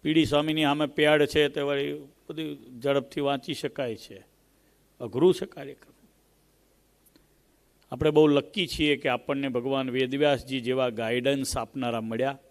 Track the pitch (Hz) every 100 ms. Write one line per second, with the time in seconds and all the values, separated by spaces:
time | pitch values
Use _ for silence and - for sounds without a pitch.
0 | 151 160 151 147 156 156 147 147 151 147
1 | 151 151 147 151 143 147 143 139 143 147
2 | 143 _ - 156 156 143 117 123 139 139
3 | 135 - 139 139 - 143 143 - 127 107
4 | - 98 _ _ _ _ _ _ _ _
5 | 120 110 175 180 - - 139 - - _
6 | _ _ _ _ _ _ _ _ _ _
7 | _ _ _ _ _ _ _ _ _ 123
8 | 151 151 156 143 135 214 175 - 151 143
9 | 139 123 - 139 139 123 127 135 131 127
10 | 131 139 147 135 123 131 117 127 127 110
11 | 113 123 131 139 131 135 113 139 123 117
12 | 110 113 131 139 _